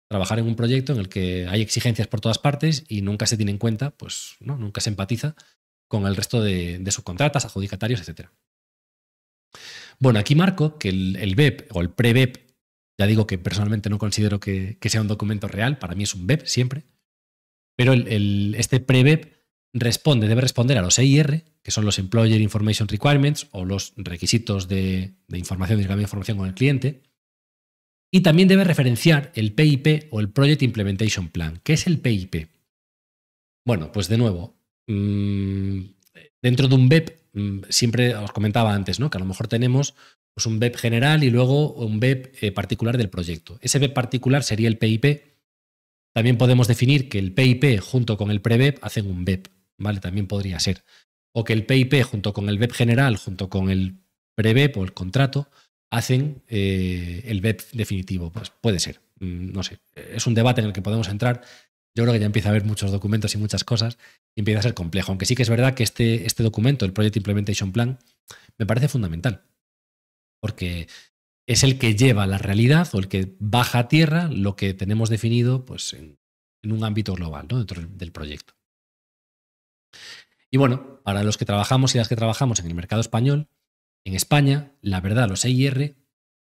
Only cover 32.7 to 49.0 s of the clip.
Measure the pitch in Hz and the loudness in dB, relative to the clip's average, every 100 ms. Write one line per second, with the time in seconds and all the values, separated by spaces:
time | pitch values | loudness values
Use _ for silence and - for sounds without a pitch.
32.7 | _ _ _ _ _ _ _ _ _ 123 | _ _ _ _ _ _ _ _ _ -2
33.7 | 98 76 104 87 113 117 87 90 _ _ | -2 -2 -4 0 2 2 0 -8 _ _
34.7 | _ - 101 101 101 101 98 98 98 98 | _ -6 -4 -2 -2 -2 -2 -4 -4 -4
35.7 | 95 95 _ _ - - - 123 123 135 | -6 -10 _ _ -20 -20 -4 0 2 4
36.7 | 135 127 160 165 - _ 101 101 98 95 | 6 8 6 2 -14 _ -6 -6 -6 -4
37.7 | - 117 117 123 104 101 - 104 117 110 | 0 0 2 0 0 -6 -2 0 2 2
38.7 | 101 92 90 151 92 95 92 110 117 123 | 0 -2 -2 -4 -4 -6 -6 -4 -2 2
39.7 | 131 143 _ _ _ _ - 117 110 120 | 2 0 _ _ _ _ -8 -4 0 -2
40.7 | - 117 117 139 156 131 120 127 143 151 | 0 -2 2 4 4 4 4 4 2 0
41.7 | - 113 107 127 131 - - 104 101 95 | -2 -4 0 0 0 -6 -6 -4 -4 -4
42.7 | - 113 123 101 92 85 82 - 92 123 | -2 -2 -2 -2 -4 -8 -8 -12 -10 -2
43.7 | 135 135 131 117 123 127 139 - 107 113 | 0 0 -2 -2 -2 0 0 0 0 0
44.7 | 110 110 110 143 147 _ _ _ _ _ | 2 0 2 2 0 _ _ _ _ _
45.7 | _ _ _ _ 117 120 123 127 123 117 | _ _ _ _ 0 2 4 6 6 4
46.7 | 113 127 143 131 101 95 131 131 123 147 | 4 4 2 2 -4 -2 2 4 4 4
47.7 | 104 - 127 113 104 104 104 113 117 139 | 2 0 -2 0 -2 0 0 2 4 2
48.7 | 139 107 113 | 0 -6 -6